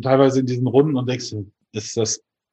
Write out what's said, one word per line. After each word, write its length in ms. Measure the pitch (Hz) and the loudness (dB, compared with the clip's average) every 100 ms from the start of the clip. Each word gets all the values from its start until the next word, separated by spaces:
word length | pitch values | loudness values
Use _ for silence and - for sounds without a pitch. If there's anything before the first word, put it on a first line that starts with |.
teilweise 400 | 127 135 135 131 | 2 4 4 2
in 40 | 127 | 0
diesen 220 | 123 127 | -2 0
Runden 300 | 123 156 131 | 2 2 0
und 100 | 123 | -2
denkst, 260 | - - 107 98 _ _ | -6 -6 -10 -12 _ _
ist 240 | 107 - 117 | -12 -8 -4
das 240 | 107 - _ _ _ | -4 -6 _ _ _